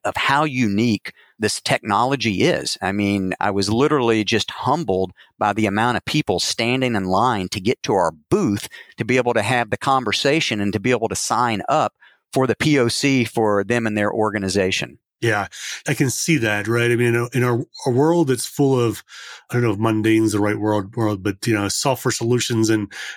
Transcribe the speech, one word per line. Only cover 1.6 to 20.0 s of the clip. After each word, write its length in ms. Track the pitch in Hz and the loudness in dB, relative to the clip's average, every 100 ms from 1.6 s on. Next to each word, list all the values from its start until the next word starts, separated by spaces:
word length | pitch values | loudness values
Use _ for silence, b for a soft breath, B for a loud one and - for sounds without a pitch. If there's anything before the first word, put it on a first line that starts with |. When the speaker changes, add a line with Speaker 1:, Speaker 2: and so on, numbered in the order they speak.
Speaker 1:
technology 800 | - 135 117 101 127 135 113 92 | -2 -2 0 0 2 0 -2 2
is. 340 | 135 156 73 - | 2 0 -4 -4
I 100 | 92 | -4
mean, 400 | 101 101 101 92 - | 0 0 0 -2 -2
I 100 | 101 | -2
was 200 | 98 98 | 0 0
literally 540 | 113 147 151 120 113 | 2 2 2 2 2
just 260 | 101 113 - | 2 -2 -2
humbled 640 | - 123 147 135 95 92 - b b | -4 -2 -2 0 -2 -2 -8 b b
by 160 | 104 | -2
the 100 | 104 | 2
amount 320 | 107 101 117 104 | 0 2 0 -2
of 80 | |
people 340 | - 151 - 90 | -2 -4 0 0
standing 580 | - - 117 131 127 110 | -2 -2 -2 0 0 -2
in 80 | |
line 440 | 92 92 123 107 92 | 0 2 2 0 -2
to 100 | 107 | -4
get 220 | 95 - | -2 -2
to 100 | - | 0
our 180 | 104 85 80 - | 2 2 -2 -2
booth 380 | 196 160 101 - B B B | 0 0 -2 -4 B B B
to 80 | 110 | -2
be 100 | 127 | 0
able 160 | 120 | 2
to 100 | 113 | 0
have 280 | 107 123 113 | 0 0 0
the 80 | 104 | -2
conversation 800 | - 135 110 98 139 156 147 107 | 0 0 0 0 2 0 0 -2
and 120 | 101 | -2
to 60 | 101 | 0
be 100 | 107 | 0
able 180 | 120 110 | 0 0
to 80 | - | -4
sign 460 | - 113 120 104 - | -2 0 2 0 0
up 280 | 156 113 _ b b b | 0 0 _ b b b
for 140 | - 131 | 0 2
the 100 | 107 | 2
P 220 | 156 143 | 2 4
O 100 | 117 | 4
C 360 | - 143 135 | 2 2 2
for 400 | 117 - 110 101 | 2 0 2 2
them 220 | 101 120 113 | 0 0 0
and 100 | 104 | 0
their 160 | 104 | 0
organization. 840 | - 107 104 95 95 95 95 62 - _ - | 0 -2 -2 -2 0 0 -2 -6 -12 _ -6
Speaker 2:
Yeah, 260 | 117 107 95 B B B B | -2 -2 -4 B B B B
I 60 | |
can 160 | 147 139 | 0 0
see 260 | - - 156 | -2 0 0
that, 320 | 113 104 104 | 2 -2 0
right? 220 | 117 120 | 0 2
I 40 | |
mean, 200 | 120 120 | 2 2
in 20 | 117 | 2
a, 120 | 120 | 0
in 100 | 131 | 0
a, 220 | 123 120 - - - | 0 0 -4 -6 -2
a 40 | |
world 380 | 123 151 175 151 | 2 4 4 2
that's 160 | 123 | 0
full 340 | - - 139 131 | -4 0 2 4
of, 240 | 117 101 - B B B B | 0 -2 -10 B B B B
I 60 | |
don't 80 | 123 | -2
know 80 | 120 | 0
if 80 | 101 | 0
mundane 460 | 113 110 | 0 2